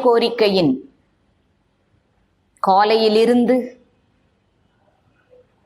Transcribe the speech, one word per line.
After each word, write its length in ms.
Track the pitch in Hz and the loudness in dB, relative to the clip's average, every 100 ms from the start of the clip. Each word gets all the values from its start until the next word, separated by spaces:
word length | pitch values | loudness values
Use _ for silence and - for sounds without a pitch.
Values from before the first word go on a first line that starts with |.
கோரிக்கையின் 680 | 254 233 233 - 214 190 156 131 - _ _ _ _ _ _ _ _ _ _ _ _ _ _ _ _ _ | 0 0 -2 -2 0 0 0 -2 -8 _ _ _ _ _ _ _ _ _ _ _ _ _ _ _ _ _
காலையிலிருந்து 920 | - 190 208 220 220 214 233 247 233 254 233 - _ _ _ _ _ _ _ _ _ _ _ _ _ _ _ - _ _ | -2 0 2 0 0 2 2 2 2 0 -4 -14 _ _ _ _ _ _ _ _ _ _ _ _ _ _ _ -20 _ _